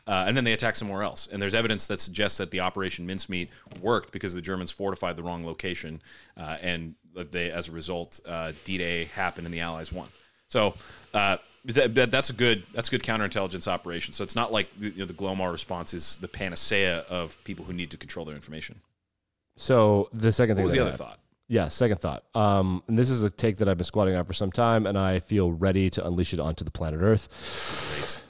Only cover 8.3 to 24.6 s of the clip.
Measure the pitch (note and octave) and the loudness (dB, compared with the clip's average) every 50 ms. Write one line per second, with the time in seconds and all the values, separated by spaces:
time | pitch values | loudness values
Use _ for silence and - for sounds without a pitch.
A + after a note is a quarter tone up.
8.3 | E2+ E2 E2 E2 D#2 - - - F#2+ F2+ F2 E2+ F2 E2+ E2+ E2 - G#2 F#2+ F2 | -8 -8 -6 -8 -10 -10 -8 -6 -4 -4 -2 -2 -2 -4 -4 -6 -6 -4 -4 -4
9.3 | - - E2+ E2+ E2+ E2 E2+ E2+ E2 D#2+ D#2+ - - F2+ D#2+ - - _ _ _ | -4 -6 -10 -8 -6 -6 -6 -6 -6 -8 -10 -10 -10 -12 -12 -14 -18 _ _ _
10.3 | _ _ _ - - B2 G#2+ G2 - - - - - - - - - G#2 G2+ G2 | _ _ _ -4 0 2 2 2 0 -2 -16 -20 -20 -20 -14 -2 0 2 4 4
11.3 | F#2+ - - _ _ _ - C3 A#2 C3+ C3+ A#2+ A2+ C3 B2+ A#2+ A#2 C3+ C#3 - | 2 0 -2 _ _ _ -8 -2 2 4 4 4 6 4 4 4 4 2 0 0
12.3 | B2+ G#2 B2 A#2+ A2+ G#2 F2+ - - A#2 A2+ - - - - - A2+ A2 G#2 G2 | 0 2 4 4 4 2 0 -8 -6 -4 -2 0 0 -2 -2 0 0 0 0 0
13.3 | - G#2+ G2 F#2 F2+ F#2 - G#2 F2+ F2 - F2 E2+ E2+ - - D2+ - G2+ F#2 | 0 0 -2 -2 -2 -4 -2 -2 -2 -2 -4 -6 -6 -6 -6 -6 -6 -6 -6 -4
14.3 | - A2+ A#2 G#2 A2 G#2+ G2 - - F#2+ G#2 G#2+ F2 F#2 G2 F2 F2 E2+ G2 F#2+ | -2 -2 -2 0 0 0 0 -2 -4 -8 -8 -8 -6 -6 -8 -8 -8 -6 -4 -4
15.3 | F#2+ F#2+ F#2 F2+ E2+ E2 - - F#2 F2 E2+ - - F2 E2 - - - F#2 F2+ | -2 -2 -2 -2 -2 -4 -6 -6 -6 -6 -6 -6 -6 -4 -2 -2 -4 -4 -6 -10
16.3 | - - G2+ F#2 E2+ - - - G#2+ G2 G2 F#2 F2 E2 - - F2+ F2+ E2+ D#2+ | -8 -6 -6 -4 -2 -2 -2 2 2 2 2 2 2 -2 -4 -6 -6 -6 -6 -6
17.3 | - - - - F#2+ E2+ D#2+ F2+ F2+ F2 F2 D#2+ - - - - - F2+ E2 D#2 | -10 -14 -12 -12 -12 -12 -10 -10 -8 -8 -8 -8 -10 -14 -14 -12 -10 -10 -10 -10
18.3 | D2+ D2 - - D2+ E2+ - - - - _ _ _ _ _ _ _ _ _ _ | -12 -14 -14 -14 -12 -12 -12 -12 -14 -16 _ _ _ _ _ _ _ _ _ _
19.3 | _ _ _ _ _ - - - C3 A#2+ A2 G#2+ G#2 G2+ G2 - - A2+ A2 A2+ | _ _ _ _ _ -8 0 4 6 8 8 8 8 6 4 2 -2 2 4 4
20.3 | G#2+ - B2 A2 A2 G2 F#2+ F2 F2 C3 B2 F#2 C2 - C2 A#1 G#1 - _ _ | 6 6 6 4 6 4 4 4 4 4 4 2 0 -4 -8 -12 -14 -18 _ _
21.3 | _ _ _ - A#2 A2 F2 D2+ - - B2 A#2 G#2 F#2 - F2 C2+ - - _ | _ _ _ 0 2 2 2 2 2 2 4 4 4 2 0 -4 -4 -4 -8 _
22.3 | - A2+ G#2+ G#2 G2+ G2 F#2+ F#2+ F2+ F2+ - - A2+ A2+ B2 B2+ C3 A#2+ G#2+ G2+ | 0 4 4 6 6 6 4 4 2 0 0 0 4 4 4 4 4 2 2 0
23.3 | - - - A2+ G2 F#2+ G#2+ G2 F#2+ E2 F2+ - - G#2+ G2+ F#2+ F#2+ F2+ F2 - | 0 2 0 0 2 4 2 2 2 2 0 -2 2 2 4 4 4 2 0 -2
24.3 | F#2 - G#2 F#2+ - - | -2 -2 -2 -2 2 2